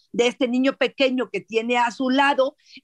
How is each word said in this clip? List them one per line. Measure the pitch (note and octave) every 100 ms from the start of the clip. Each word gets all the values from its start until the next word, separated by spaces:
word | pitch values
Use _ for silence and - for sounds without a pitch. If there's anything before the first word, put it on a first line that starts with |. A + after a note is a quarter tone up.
| _
de | F#3+ A#3+
este | A#3+ B3
niño | B3+ C4 C4
pequeño | B3+ - C4+ B3+ A3+
que | G3
tiene | - A3 A#3 A#3+
a | A#3+
su | - C4
lado, | C4+ C#4 C#4 C4 - _ -